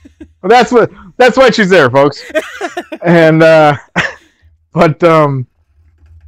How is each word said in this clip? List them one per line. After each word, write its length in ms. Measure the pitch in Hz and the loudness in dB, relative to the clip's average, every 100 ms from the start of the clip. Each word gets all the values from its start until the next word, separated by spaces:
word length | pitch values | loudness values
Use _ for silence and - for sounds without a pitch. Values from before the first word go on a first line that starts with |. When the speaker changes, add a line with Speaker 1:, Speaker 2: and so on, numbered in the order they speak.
| - _ - _ | -20 _ -20 _
Speaker 1:
Well, 80 | 185 | 0
that's 240 | 247 226 | 0 2
what, 180 | 240 180 - - - | 0 -2 -8 -20 -2
that's 180 | 247 240 | 0 2
why 140 | 262 | 0
she's 180 | 226 190 | 0 0
there, 220 | 190 131 | 2 2
folks. 320 | 135 143 - - 311 | 0 0 -4 -10 -10
Speaker 2:
<laughs> 680 | - - 349 - - - | -10 -12 -12 -12 -16 -8
Speaker 1:
And, 380 | 170 170 160 160 | -2 2 2 2
uh, 340 | 160 160 151 139 - | 4 4 2 -2 -8
<laughs> 800 | - - - _ _ _ _ _ | -10 -10 -12 _ _ _ _ _
but, 300 | 160 165 143 | -2 -2 0
um, 420 | 170 160 147 135 123 _ _ _ _ _ _ - | 0 2 0 -4 -10 _ _ _ _ _ _ -20